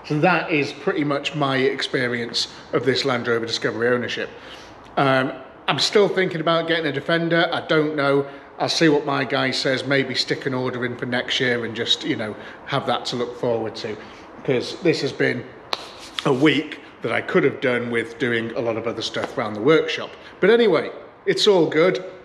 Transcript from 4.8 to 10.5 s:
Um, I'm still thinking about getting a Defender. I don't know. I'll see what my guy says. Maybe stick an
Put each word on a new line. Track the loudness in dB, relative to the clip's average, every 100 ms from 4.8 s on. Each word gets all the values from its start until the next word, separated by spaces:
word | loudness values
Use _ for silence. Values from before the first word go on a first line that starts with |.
| -6 0
Um, | 4 4 0 -6 -16 -8 -4
I'm | 0
still | 2 4 4
thinking | 2 0 0
about | 0 0 2
getting | 0 0
a |
Defender. | -4 0 0 2 2 2
I | -2
don't | 2 2 2
know. | 0 2 2 0 -10 -18 -4
I'll | -2
see | 4 4
what | 4 2
my | -2
guy | 0 0 0
says. | 0 0 0 2
Maybe | 0 2
stick | -2 -2 -2
an | -2